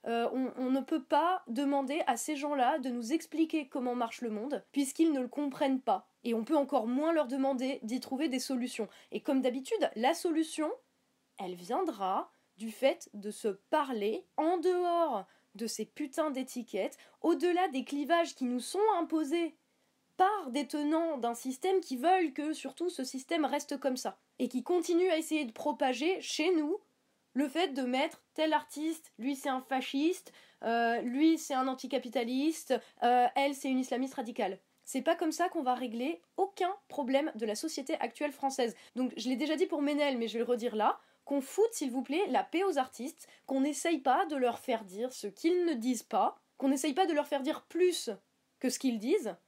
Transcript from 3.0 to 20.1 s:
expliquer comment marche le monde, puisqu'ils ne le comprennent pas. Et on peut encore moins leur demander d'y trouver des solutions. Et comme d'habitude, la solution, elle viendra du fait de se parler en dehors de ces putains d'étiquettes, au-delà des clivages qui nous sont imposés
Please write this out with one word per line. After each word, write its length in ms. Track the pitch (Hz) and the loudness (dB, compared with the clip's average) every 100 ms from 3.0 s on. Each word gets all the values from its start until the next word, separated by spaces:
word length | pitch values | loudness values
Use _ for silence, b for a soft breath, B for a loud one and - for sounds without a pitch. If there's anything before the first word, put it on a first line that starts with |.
| 226 | -2
expliquer 540 | 320 - 311 320 311 269 | -2 -2 0 0 0 -4
comment 260 | 285 247 | -4 -2
marche 280 | 247 233 - | -2 -4 -4
le 100 | 240 | -6
monde, 320 | 214 247 254 - | -4 -4 -6 -4
puisqu'ils 400 | 269 269 - 330 | -2 -2 2 4
ne 100 | 277 | 4
le 60 | 254 | -2
comprennent 540 | - 294 262 285 262 | -2 -4 0 2 2
pas. 260 | 254 196 - _ | 2 0 -2 _
Et 100 | 240 | -2
on 100 | 226 | -2
peut 140 | 220 302 | 2 2
encore 300 | 277 269 220 | 4 2 2
moins 260 | 254 311 | 0 2
leur 140 | 330 269 | 2 2
demander 520 | 269 269 269 262 - | 2 2 2 -2 -4
d'y 160 | 214 247 | -4 -6
trouver 300 | - 262 311 | -4 -2 0
des 100 | 254 | -2
solutions. 480 | - 262 247 - 202 B B | -2 -4 -4 -6 -8 B B
Et 100 | - | -8
comme 200 | - 269 | 0 2
d'habitude, 500 | 254 254 262 440 320 214 | 2 -2 -4 0 0 2
la 200 | 254 330 | 0 2
solution, 560 | 359 320 320 - 302 494 _ _ _ _ _ - | 0 0 -2 -2 -4 -4 _ _ _ _ _ -10
elle 180 | 185 180 | -10 -8
viendra 760 | 175 262 349 220 190 208 370 b b _ | -4 0 0 0 0 0 -2 b b _
du 140 | 220 | -10
fait 380 | 220 269 - - | 2 2 2 -8
de 160 | 208 202 | -12 -10
se 200 | 208 220 | -4 -4
parler 760 | 190 _ 311 277 233 202 226 - - | -6 _ 0 0 -2 -2 -2 -6 -2
en 200 | 311 359 | 2 2
dehors 680 | 330 359 349 339 330 220 185 b b | 2 2 2 2 2 0 -6 b b
de 140 | 196 226 | -10 -8
ces 180 | - 214 | -6 -8
putains 460 | - 302 269 311 | -6 -6 -2 -2
d'étiquettes, 680 | 262 262 - 220 196 190 - B B | -2 -6 -8 -6 -4 -4 -6 B B
au-delà 460 | 311 339 339 349 370 | 2 2 4 2 2
des 160 | 262 | 0
clivages 520 | 233 285 277 339 339 - | -4 -4 2 2 2 -2
qui 100 | 254 | -2
nous 140 | 247 | -2
sont 200 | 233 370 427 370 | -4 2 2 2
imposés 560 | 320 320 294 339 330 - _ _ _ _ _ | 0 -2 0 0 -2 -6 _ _ _ _ _